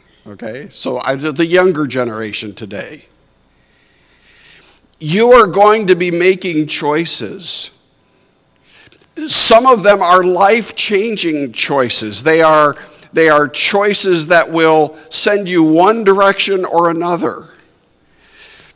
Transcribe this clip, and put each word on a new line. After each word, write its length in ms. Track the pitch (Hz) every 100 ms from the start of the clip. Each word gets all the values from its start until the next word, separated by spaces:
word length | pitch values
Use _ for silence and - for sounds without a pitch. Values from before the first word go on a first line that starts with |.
| _ _ -
Okay? 400 | 101 113 123 151
So 300 | - - 123
I, 160 | - 135
the 300 | 156 143 165
younger 420 | 175 185 151 143
generation 640 | 127 120 110 110 107 110
today. 520 | 95 104 98 104 147 _ _ _ _ _ _ _ _ _ _ _ _ _ _ - - _ _ _ _
You 320 | 156 185 240
are 160 | 247 202
going 400 | 160 208 220 190
to 80 | 175
be 160 | 180
making 560 | 170 185 190 190 156 151
choices. 1040 | - 147 151 170 - 104 - - - - _ _ _ _ _ _ _ _ _ _ - - _ _ - 302
Some 400 | - - 226 254
of 160 | 233
them 180 | 190 202
are 220 | 175 180
life-changing 1300 | 180 175 196 226 202 - - 202 226 214 170 151 139
choices. 720 | 113 - 143 120 - 107 101
They 180 | 143 160
are, 340 | 160 156 147 135 - - -
they 180 | - 160
are 180 | 147 147
choices 800 | - - 202 208 196 190 175 156
that 220 | 170 147
will 480 | 165 160 156 151 - -
send 360 | - 214 202 185
you 160 | 180
one 400 | 160 160 190 226
direction 640 | 202 196 196 196 - 190 180
or 240 | 165 170
another. 600 | 165 175 170 143 101 - _ _ _ _ _ _ _ _ - - - -